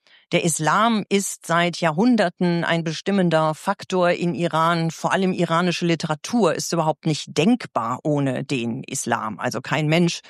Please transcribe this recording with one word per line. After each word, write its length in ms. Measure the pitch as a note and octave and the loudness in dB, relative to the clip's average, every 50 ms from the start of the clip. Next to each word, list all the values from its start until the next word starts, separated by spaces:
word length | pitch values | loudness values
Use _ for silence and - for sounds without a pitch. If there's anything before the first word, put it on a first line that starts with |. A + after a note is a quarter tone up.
| _ _ - _ _ _ - | _ _ -20 _ _ _ -2
Der 120 | F3 - | 0 0
Islam 600 | F3 D#3 - D#3 D3+ D#3+ F#3+ G#3+ A#3 A3+ G#3+ - - | 0 0 0 0 2 2 4 4 2 2 0 0 0
ist 340 | G3 G3 G3 - - - - | 0 0 0 -2 -6 -10 -6
seit 380 | - E3 E3+ E3+ F3 E3+ - - | -2 0 2 2 0 0 0 0
Jahrhunderten 800 | E3 D3+ D3+ G#3 B3+ B3+ A3 G3 F3 - - F#3 F3 E3+ E3+ E3 | 0 2 2 2 4 4 4 2 0 0 0 0 0 0 0 0
ein 200 | - E3+ E3 E3 | 0 0 0 -2
bestimmender 720 | D#3+ D#3 - - - G3 G3+ F#3 F3 D#3+ D#3+ D#3 D#3 D#3 | -4 -6 -6 -4 0 2 2 2 4 4 2 2 0 -2
Faktor 580 | - - - G3+ - - - - F#3 F3 F3 E3+ | -2 -4 -4 -4 -4 -6 -4 0 2 2 2 2
in 220 | - - F3 E3 | 0 0 -2 -2
Iran. 560 | A2+ E3+ E3 D#3 D#3+ D#3+ E3 F3 E3+ E3 E3 | -2 -2 0 0 2 2 2 2 2 0 -2
Vor 220 | D#3 - - E3 C#3 | -4 -4 -2 0 0
allem 220 | F3 F#3+ F#3 F#3 | 2 2 0 0
iranische 500 | - F3 E3 E3 E3 F3+ F3+ E3 - - | 0 0 0 2 2 2 0 0 0 0
Literatur 720 | E3+ E3 D#3 - E3 D#3 D3 - - - B3 G#3 E3 D3 | 0 0 0 -2 -4 -4 -6 -4 -4 0 2 2 2 2
ist 180 | - - - - | 0 -4 -2 -2
überhaupt 320 | E3+ D#3 D#3 D3+ - - | 0 0 0 -2 -2 -2
nicht 320 | E3+ D3+ - - - C#3+ | -2 -2 -2 -4 -4 -2
denkbar 640 | - D3+ G3 B3 A#3 - - - B2 A2+ A2+ B2 B2+ - | 0 2 4 2 2 0 -4 -6 -4 -4 -4 -4 -4 -2
ohne 400 | D#3+ D3+ D3 C#3+ C3+ B2+ C3 C#3 | -2 0 0 0 0 -2 -4 -4
den 400 | - D3 C3 A#2 A#2 A2+ C3+ - | -4 -4 -2 -2 -4 -4 -6 -8
Islam. 540 | - - C3 - - A#2 A2+ G#2+ G#2+ G#2 - | -8 -8 -6 -4 -2 -2 -2 -2 -4 -6 -4
Also 220 | - B2 A#2 A2+ | -4 -4 -4 -4
kein 280 | B2+ - C3+ C3 D3 D3+ | -4 -4 -2 -2 0 2
Mensch 320 | D#3 E3+ F3 E3+ - - - - | 2 2 2 2 0 -4 -8 -16